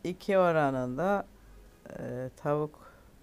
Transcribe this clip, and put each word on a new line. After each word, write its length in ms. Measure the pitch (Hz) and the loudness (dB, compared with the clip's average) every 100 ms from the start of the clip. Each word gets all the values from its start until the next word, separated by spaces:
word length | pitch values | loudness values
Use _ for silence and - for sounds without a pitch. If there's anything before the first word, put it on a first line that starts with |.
iki 340 | 165 185 - 190 | -8 -6 2 4
oranında, 880 | 180 160 143 135 127 127 180 202 - - - - - - - - | 6 4 2 0 -2 -2 0 -2 -4 -16 -20 -20 -20 -20 -16 -12
e, 320 | 123 123 127 - | -10 -8 -10 -6
tavuk 560 | 147 147 151 - - - - - | -2 0 -2 -8 -20 -20 -20 -20